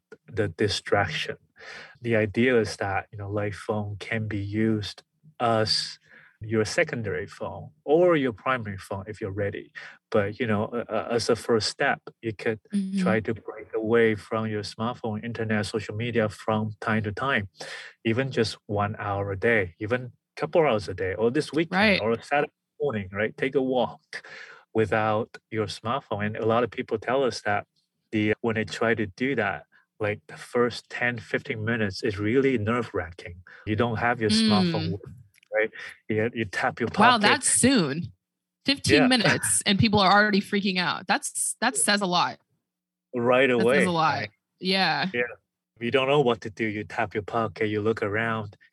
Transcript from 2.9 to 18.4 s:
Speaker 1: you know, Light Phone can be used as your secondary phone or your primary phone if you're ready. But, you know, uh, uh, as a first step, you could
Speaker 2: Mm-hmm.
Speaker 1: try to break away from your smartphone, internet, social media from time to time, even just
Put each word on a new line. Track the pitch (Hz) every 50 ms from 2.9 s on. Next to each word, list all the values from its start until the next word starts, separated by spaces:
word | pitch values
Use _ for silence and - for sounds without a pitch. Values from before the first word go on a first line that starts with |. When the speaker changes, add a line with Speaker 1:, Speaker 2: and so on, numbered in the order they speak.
| 95 95 - -
Speaker 1:
you | - 104
know, | 101 98
Light | 101 107 104 104 98
Phone | - - - 110 107 104 101 104 95
can | - - 117 113 110 107
be | 110 101
used | 98 101 101 107 110 110 110 107 98 - - - - _ _ _ _ - - -
as | 127 117 113 110 110 107 - - - - - - _ _ - - - _ _ _
your | - 107 110 110 107
secondary | 107 - - 170 156 147 123 113 101 92 90 98 78
phone | - - 113 92 98 98 104 - - _ -
or | 143 143 165 180 180 170
your | 151 135 131
primary | 110 - - 127 131 127 110 104 101 92
phone | - - 101 98 95 -
if | 107 -
you're | 110 98 95 101 101 101
ready. | 104 - - - _ - - - - - _ _
But, | - 110 101 101 107 -
you | 131 113
know, | 107 101 110 - - 120
uh, | 107 - 104 110
uh, | - -
as | 117 120 - -
a | 123
first | 110 - - 120 110 104 -
step, | - - 147 135 120 - - - - _
you | - 113 104
could | - - 120 113 - - _ -
Speaker 2:
Mm-hmm. | 202 196 190 190 196
Speaker 1:
try | 185 117 110 113
to | 104 - 113
break | - - - - - - - -
away | 113 110 107 117 117 113 113 110
from | 104 - - 117 110 110 110
your | 107 104 101
smartphone, | - - - 110 117 123 - - 117 107 107 110 117
internet, | 117 113 113 110 110 107 104
social | 98 - 110 95 - 107
media | 107 117 120 113 117 107 104
from | - - - - 110 107 110 110 107 -
time | - 117 110 110 107
to | 107
time, | 95 - - 135 139 117 98 98 _ - - - - - - - - _ -
even | 113 113 117 135 135
just | 123 135